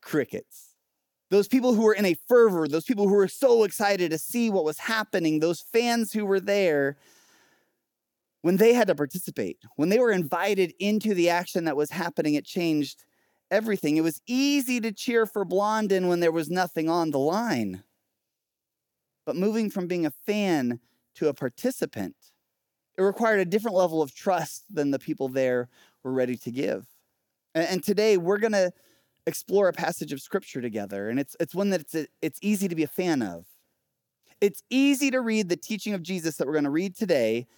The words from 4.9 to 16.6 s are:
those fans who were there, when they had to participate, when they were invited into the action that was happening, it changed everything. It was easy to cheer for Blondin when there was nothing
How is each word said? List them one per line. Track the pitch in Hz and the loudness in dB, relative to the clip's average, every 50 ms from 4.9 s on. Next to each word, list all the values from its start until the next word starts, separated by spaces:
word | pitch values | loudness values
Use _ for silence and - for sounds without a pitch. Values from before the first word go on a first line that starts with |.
| - - - - - 190 165 160 156 156 | -2 -2 -2 -2 -2 0 0 2 0 2
those | 156 170 170 - | 0 0 -2 -2
fans | - - - 226 240 240 233 233 226 - - | -6 -2 0 0 2 2 0 0 -2 -2 -2
who | 220 208 | -4 0
were | 190 196 190 | 0 0 0
there, | 185 202 202 202 190 175 151 143 139 139 143 _ _ _ _ _ _ _ _ _ _ _ _ _ _ _ _ _ _ _ _ _ _ _ _ _ _ _ _ _ | 0 0 0 2 2 2 2 2 0 0 -2 _ _ _ _ _ _ _ _ _ _ _ _ _ _ _ _ _ _ _ _ _ _ _ _ _ _ _ _ _
when | - 165 190 | 0 2 4
they | 180 220 233 240 | 6 6 6 6
had | 247 220 | 6 4
to | 190 160 | 2 2
participate, | 143 147 139 - 185 - - - 139 107 87 - _ - - - | 0 -2 -4 -4 -8 -8 -8 -6 -6 -6 -6 -6 _ -18 -12 -4
when | - 147 175 | -2 0 2
they | 208 240 | 4 4
were | 254 233 | 4 4
invited | 208 185 165 135 180 170 185 202 208 190 185 165 - - | 2 0 0 -2 -2 -2 0 0 0 0 0 -2 -2 -4
into | 190 208 214 214 202 214 202 | -2 0 0 0 0 0 0
the | 175 170 170 | 2 2 2
action | 170 175 180 - - 190 165 | 2 0 -2 -2 -4 -4 -2
that | 160 135 | -2 0
was | 147 151 - | -2 -2 -2
happening, | - 180 170 170 - - 156 151 151 | -4 -6 -6 -6 -4 -2 -2 0 0
it | 143 - | -2 -4
changed | - - 190 175 165 156 151 139 131 - _ - _ _ _ _ _ _ _ _ - | -4 -6 -2 0 0 0 0 -2 -4 -8 _ -20 _ _ _ _ _ _ _ _ -2
everything. | 180 214 220 226 202 185 - 147 151 | -2 -2 0 0 -4 -2 0 0 0
It | 160 | 2
was | 160 165 147 - _ | 0 0 -2 -6 _
easy | - 247 254 277 285 285 285 254 247 247 240 | -4 -2 0 0 2 0 0 0 0 -2 -2
to | 214 226 | -2 -6
cheer | 196 - - - 233 226 220 | -6 -6 -4 0 0 0 0
for | 220 - 208 196 | 0 -2 -6 -4
Blondin | 170 180 196 202 214 214 220 214 196 190 185 185 | -2 0 0 0 0 0 0 0 0 0 0 2
when | 180 175 175 | 2 2 2
there | 175 165 | 2 2
was | 160 165 156 143 | 2 0 -2 -2
nothing | 180 185 | 0 -2